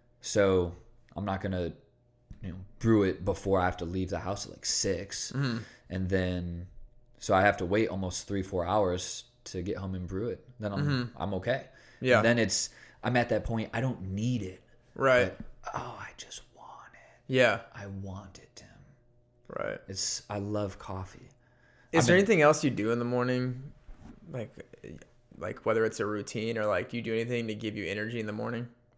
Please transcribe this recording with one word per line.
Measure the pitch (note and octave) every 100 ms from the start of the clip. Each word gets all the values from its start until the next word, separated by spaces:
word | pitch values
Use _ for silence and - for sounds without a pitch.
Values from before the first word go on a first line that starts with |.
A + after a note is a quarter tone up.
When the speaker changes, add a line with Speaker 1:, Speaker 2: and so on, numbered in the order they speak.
| _ _
Speaker 1:
so | - G#2+ G2 F#2 E2+ F2 - - _
I'm | -
not | G2 F#2+
gonna, | G2 F#2 E2+ - _ _ _ _ - -
you | F#2+
know, | F#2 F#2+ -
brew | A2+ G#2+
it | F#2+ -
before | F#2+ F#2 G2 F#2+
I |
have | F2+ -
to |
leave | E2+ F#2+ F2+
the | E2
house | F2+ G2+
at, | -
like, | -
six. | - - G2+ F2 G2 - -
Speaker 2:
Mm-hmm. | C3+ C3+ A#2 - - -
Speaker 1:
And | F#2 F#2
then, | F#2 F2+ F2+ F2 E2+ F2+ - - - - _
so | -
I | F#2+
have | G2+ G2
to |
wait | F2 G#2 G#2
almost | F#2+ F#2 - -
three, | G2
four | E2+ F#2
hours | F2 G#2 F#2 F2+ - - - _
to | - F2+
get | F2+ -
home | F#2+
and | F#2 F2
brew | F#2+ A#2
it. | - - -
Then | G#2
I'm, | G2+
Speaker 2:
Mm-hmm. | D3 B2+ A#2 -
Speaker 1:
I'm | G2
okay. | F#2 A#2+ C3 - - - -
Speaker 2:
Yeah. | B2+ A2+
Speaker 1:
And |
then | A2+ A#2+
it's, | G2+ - - - - -
I'm | A2
at | B2 A#2+
that | G#2+
point, | - A2+ -
I | A2+
don't | B2+ A#2+
need | F#2 G2 A#2+ A#2+
it. | F#2 - _ _ _
Speaker 2:
Right. | - C3+ B2 F#2 - - -
Speaker 1:
But, | -
oh, | - - -
I | - -
just | - - -
want | - - - -
it. | - - - -
Speaker 2:
Yeah. | C3 A#2+ G2 -
Speaker 1:
I | - G2
want | G2 G2 F#2+ F#2+ -
it, | -
Tim. | - - - - _ _ _ _ _ -
Speaker 2:
Right. | - - - -
Speaker 1:
It's, | G2 - - -
I | G#2
love | G2+ G#2 G2+ -
coffee. | - F#2+ F#2+ - - _ _ _ _ _ _
Speaker 2:
Is | E3
Speaker 1:
I've | B2+
Speaker 2:
there |
Speaker 1:
been | F3+
Speaker 2:
anything | G3+ F3+
else | D3 D#3
you | C#3+
do | G2 A2
in | A#2+
the |
morning | A#2+ B2 B2 B2+ B2+ B2+ C#3 - - - - - E3
like, | C3 G#2+ - - - - - - _ _ -
like, | G2 -
whether | A2+ A2
it's | A2 -
a |
routine | G#2 G#2+ - A#2 A2+ A2+
or, |
like, | G#2+ F#2 -
do | A#2+
you |
do | A2+
anything | A2 A#2+ A#2+ A2+
to |
give | G#2+ A2 G#2+
you |
energy | F2 G#2 A2 A#2+
in |
the | G#2+
morning | G#2+ A2+ A#2 B2 - _